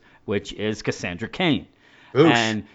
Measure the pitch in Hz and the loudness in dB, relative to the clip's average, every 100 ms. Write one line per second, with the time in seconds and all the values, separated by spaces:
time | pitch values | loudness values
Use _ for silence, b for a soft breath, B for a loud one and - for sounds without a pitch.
0 | b b - 104 - - 107 107 - 120 | b b -6 -6 -6 -8 -6 -6 -6 -6
1 | 98 87 110 - 180 117 - b b b | -8 -8 -10 -4 -2 -2 -6 b b b
2 | b 127 160 120 110 107 b | b 2 6 6 4 -2 b